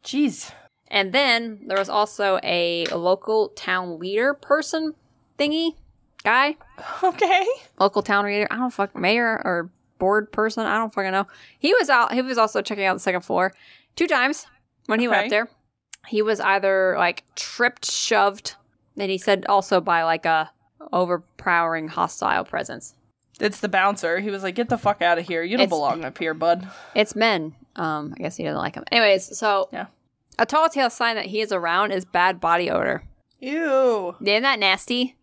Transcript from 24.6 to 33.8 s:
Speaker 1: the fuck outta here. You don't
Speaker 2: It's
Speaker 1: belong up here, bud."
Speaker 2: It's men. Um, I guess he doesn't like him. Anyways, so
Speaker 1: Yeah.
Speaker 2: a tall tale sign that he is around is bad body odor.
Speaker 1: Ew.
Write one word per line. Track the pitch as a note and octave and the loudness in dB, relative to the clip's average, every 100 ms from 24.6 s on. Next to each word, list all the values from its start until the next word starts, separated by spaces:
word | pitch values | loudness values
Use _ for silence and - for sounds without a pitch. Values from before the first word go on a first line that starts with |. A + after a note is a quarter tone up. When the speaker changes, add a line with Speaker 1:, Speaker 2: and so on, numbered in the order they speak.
| A#3+ | -2
Speaker 1:
the | A#3 | 0
fuck | G#3 G3+ | 0 2
outta | F3 E3+ | 2 2
here. | E3+ E3+ | 0 -4
You | E3+ A#3 | -2 2
don't | |
Speaker 2:
It's | - | 2
Speaker 1:
belong | E3 C#3+ C3+ | 2 0 -2
up | C3 - | -6 -6
here, | D#3+ | -6
bud." | D#3+ E3 E3+ F#3 - - | 0 2 0 -2 -18 -6
Speaker 2:
It's | - G#3 | 0 0
men. | G#3 A3+ G3 D#3+ - _ - | 2 0 0 -4 -12 _ -8
Um, | E3 D3+ D3 D#3 | -4 -4 -8 -8
I | |
guess | D#3+ - | -10 -6
he | |
doesn't | E3 D3 | -6 -4
like | - - | -6 -8
him. | - | -2
Anyways, | A#3 A3 F#3+ - - | 2 4 2 0 -4
so | G#3+ G3+ F#3+ | 0 0 -2
Speaker 1:
Yeah. | F3 F#3 _ _ _ _ - | -8 -12 _ _ _ _ -2
Speaker 2:
a | A#3 | 0
tall | D4+ D#4+ | 2 2
tale | D4 B3+ | 2 -2
sign | - A#3 A3 | 0 -2 -2
that | F#3+ | -4
he | G#3 | -4
is | G#3+ | -2
around | G3 E3+ F3 G3+ | -2 0 0 0
is | F#3+ F#3 | -2 -2
bad | F3 F3+ F3+ | 2 2 2
body | E3 E3+ F3 | 0 2 2
odor. | - - - - - _ _ | 0 0 -2 -6 -20 _ _
Speaker 1:
Ew. | B3+ D4+ E4 C4+ | -6 -4 0 2